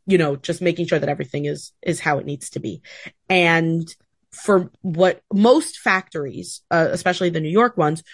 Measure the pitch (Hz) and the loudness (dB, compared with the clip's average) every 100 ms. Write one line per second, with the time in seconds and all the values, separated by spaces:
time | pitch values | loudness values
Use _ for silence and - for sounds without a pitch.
0 | - 185 151 139 - 165 175 170 170 160 | 0 2 2 -2 -6 -4 -2 -2 0 0
1 | 147 143 139 147 143 151 - _ - 151 | 0 -4 -6 -6 -6 -6 -12 _ -6 -2
2 | 160 143 147 143 - - - 160 - - | 0 -2 -2 -10 -10 -10 -10 -12 -16 -20
3 | - _ - 185 170 165 165 165 165 - | -20 _ -2 2 4 2 2 -2 -4 -14
4 | _ _ _ - - 190 180 _ 190 160 | _ _ _ -8 2 2 2 _ -4 2
5 | 185 - - 202 226 294 - - 226 190 | 2 2 -2 2 6 4 2 -4 -2 -2
6 | - 160 139 - 180 - - 170 160 - | -2 -10 -10 -10 -14 -12 -2 2 2 0
7 | - 180 180 165 156 196 240 208 151 160 | -2 0 0 -2 0 2 2 2 0 0
8 | - | -8